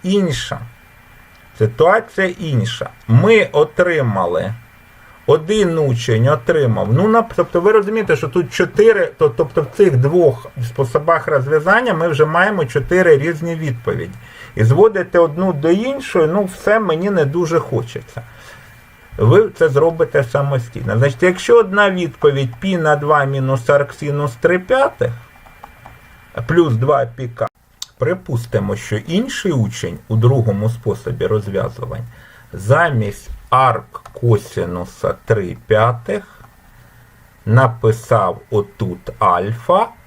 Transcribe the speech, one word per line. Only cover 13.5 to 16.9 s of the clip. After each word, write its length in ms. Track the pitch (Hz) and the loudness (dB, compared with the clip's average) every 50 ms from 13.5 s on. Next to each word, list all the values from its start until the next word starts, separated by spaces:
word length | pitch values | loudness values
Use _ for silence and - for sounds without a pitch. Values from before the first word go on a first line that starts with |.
| 170 | -6
відповіді. 600 | 156 160 147 120 120 - - 87 85 82 90 95 - - - - - - - - | -4 -4 -6 -6 -6 -6 -6 -6 -6 -6 -10 -12 -18 -20 -20 -20 -20 -20 -14 -2
І 100 | - 107 | 0 2
зводити 540 | 113 131 160 202 226 202 196 175 - - 175 | 2 6 6 4 4 4 0 -6 0 2 2
одну 340 | 165 160 147 170 190 190 170 | 2 2 2 -2 -2 -2 -2
до 180 | 139 143 165 | 0 2 2
іншої, 560 | 170 196 226 262 277 277 - - - 190 160 | 2 2 0 -4 -6 -6 -10 -4 0 0 0
ну, 180 | 156 170 202 202 | 2 2 0 -2
все 360 | 185 185 - - 202 208 226 | -2 -6 -6 -2 0 0 2
мені 300 | 220 185 | 2 0